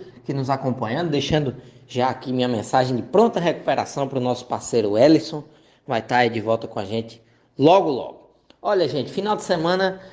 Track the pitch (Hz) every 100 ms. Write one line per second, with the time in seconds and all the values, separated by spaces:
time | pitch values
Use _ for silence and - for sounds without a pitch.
0 | - - - 139 131 135 135 120 110 131
1 | 170 143 135 156 139 - - - - 123
2 | 127 123 135 127 123 117 107 131 127 123
3 | - 190 226 202 170 139 - 131 120 -
4 | 139 135 123 123 - 110 - 123 104 104
5 | 139 160 160 151 143 _ _ _ - 120
6 | 110 123 120 110 104 113 110 - 98 110
7 | 113 - _ _ _ - 139 190 165 123
8 | 73 - - _ _ _ - 208 156 143
9 | 123 - 202 208 - 180 160 185 190 185
10 | -